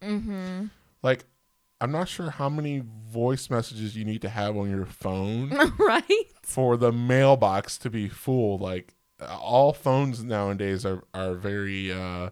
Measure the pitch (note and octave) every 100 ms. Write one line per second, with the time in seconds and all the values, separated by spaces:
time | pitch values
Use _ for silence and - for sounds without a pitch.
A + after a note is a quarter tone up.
0 | G3 G#3 A3 G3 F#3 F#3 G#3+ - _ _
1 | C3+ C3 - _ _ _ _ _ A#2+ D3+
2 | F3+ - E3+ C3+ C#3 D3+ D3 C#3+ A#2 A2
3 | A2 A2+ A#2+ C3 - A#2+ A2 A2 G#2+ A2
4 | G#2+ A2 G2 A2 G#2 G#2+ G2+ G2 F#2 -
5 | - F#2+ G2 A2+ C3+ C#4 D#4 - G4+ E4+
6 | - G#4 - _ - - B2+ A#2+ A#2+ A#2+
7 | A#2+ B2+ C3+ C3+ G#2+ G2 - - B2+ A2
8 | G2+ - - B2+ A2 G2 F#2+ F#2 F2+ _
9 | _ _ B1+ F#2 - A#2+ C#3+ D3 C#3 C3
10 | C#3 A#2 A#2 G#2+ G2+ G2 G2+ F#2+ G2 F#2
11 | - F#2+ F#2+ F2+ G2 G2+ G2 G2 F#2+ F#2
12 | F#2 F2+ F2+